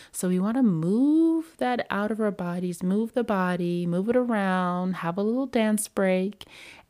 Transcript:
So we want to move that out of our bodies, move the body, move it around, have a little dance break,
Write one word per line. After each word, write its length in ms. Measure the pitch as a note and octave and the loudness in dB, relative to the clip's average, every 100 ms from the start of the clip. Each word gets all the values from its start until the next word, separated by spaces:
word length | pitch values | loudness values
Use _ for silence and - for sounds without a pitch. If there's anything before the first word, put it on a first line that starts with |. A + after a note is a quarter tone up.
| - | -16
So 160 | - F#3 | -6 -2
we 100 | F3+ | 0
want 200 | G3+ B3 | 0 2
to 40 | |
move 960 | A#3 D#3+ E3 A3 C#4+ D#4 E4 E4 D#4+ - | 2 2 0 2 4 4 4 2 -4 -4
that 300 | B3 B3 - | -2 -2 -2
out 220 | G3 G#3 | -2 -2
of 80 | A3 | -2
our 100 | G#3+ | -2
bodies, 540 | F#3 F3 F3+ F3+ F3 | -2 -6 -4 -6 -4
move 300 | F#3 G3+ A3+ | 0 0 0
the 100 | B3+ | -2
body, 600 | A3+ G3 F3+ F3 F3 F3 F3 | -2 0 0 0 -2 -2 0
move 220 | F3 G#3 | -2 0
it 60 | B3 | 0
around, 800 | B3 G#3+ G3 F#3 F3+ F3+ F#3 F3 | 2 0 0 0 0 -2 -2 -4
have 200 | E3+ F3+ | -4 -2
a 60 | |
little 240 | G#3 B3 C4+ | -2 -2 -2
dance 420 | A#3+ G#3+ G#3+ - | 0 2 0 -2
break, 560 | - F#3+ F#3 F#3+ - - - - - | 0 2 2 0 -6 -18 -20 -20 -20